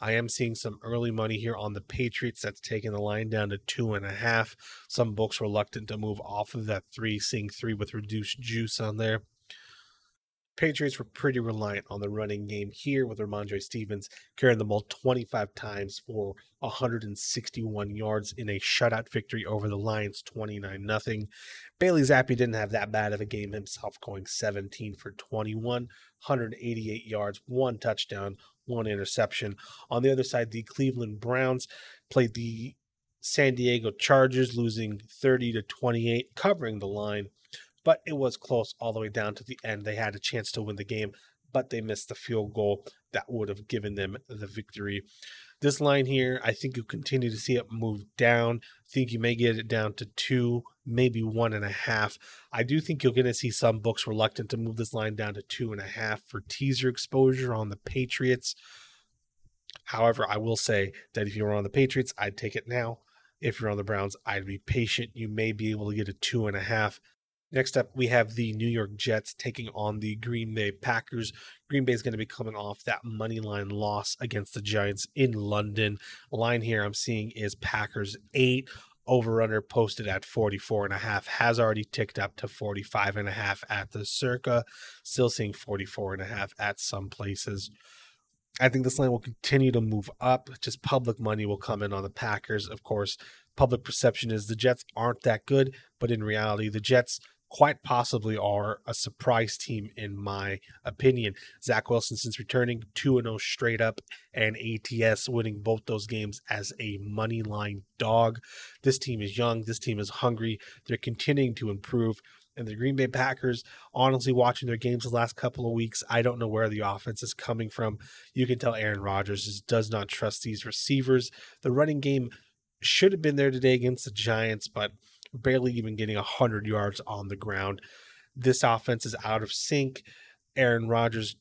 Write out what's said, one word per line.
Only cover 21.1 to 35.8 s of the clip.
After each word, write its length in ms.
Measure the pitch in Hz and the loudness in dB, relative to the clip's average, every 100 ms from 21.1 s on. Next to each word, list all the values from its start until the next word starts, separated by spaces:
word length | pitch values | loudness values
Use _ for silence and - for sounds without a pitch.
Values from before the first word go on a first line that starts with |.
| 107 101 - - - - _ | -4 -6 -12 -18 -18 -20 _
Bailey 240 | 180 165 | 4 6
Zappi 320 | 139 135 127 120 | 8 6 6 2
didn't 200 | 120 110 | 2 2
have 160 | 104 | 0
that 200 | 110 104 | -2 0
bad 220 | 107 107 | 0 0
of 80 | 104 | -2
a 40 | 104 | -4
game 280 | 107 101 | -6 -6
himself, 480 | 104 95 - 104 - | -8 -10 -10 -10 -10
going 240 | - 98 92 | -10 -10 -8
seventeen 680 | - 107 101 98 - 110 95 | -2 -2 -2 -8 -10 -10 -10
for 160 | 113 | -14
twenty-one, 760 | 101 - 113 107 110 120 123 120 - - _ | -14 -6 -4 -4 -4 -2 -2 -4 -14 -20 _
hundred 300 | - 135 113 - | -2 -2 -2 -6
eighty-eight 460 | 120 113 107 110 113 | -6 -4 -6 -8 -6
yards, 340 | 107 101 104 - | -4 -4 -6 -4
one 320 | 127 131 113 | 0 0 0
touchdown, 580 | 117 104 - 101 98 98 - _ - | -2 -2 -4 -6 -8 -10 -20 _ -6
one 200 | 120 110 | -4 -2
interception. 680 | 101 95 - 107 - 107 98 - - - | -2 -2 0 0 0 -6 -8 -16 -20 -4
On 140 | 120 | 2
the 80 | 131 | 4
other 140 | 131 131 | 4 2
side, 260 | 123 113 | 0 -2
the 120 | 113 | -6
Cleveland 580 | 113 - 135 123 113 104 | -8 -2 0 0 -6 -6
Browns 480 | 113 127 131 127 - - - - _ | -2 2 2 0 -4 -12 -20 -20 _
played 240 | 135 120 | 2 4
the 420 | 117 117 113 123 - _ _ _ _ | 0 -6 -8 -10 -14 _ _ _ _
San 340 | - - 139 123 | -2 4 4 4
Diego 360 | 123 120 110 | 4 4 0
Chargers, 640 | - - 139 131 127 127 120 | -2 6 8 8 6 2 2
losing 420 | 117 110 110 104 107 | -2 -2 -4 -6 -12
thirty 440 | - 135 127 120 | 0 4 4 2
to 80 | 113 | -2
twenty-eight, 760 | - - | -6 -2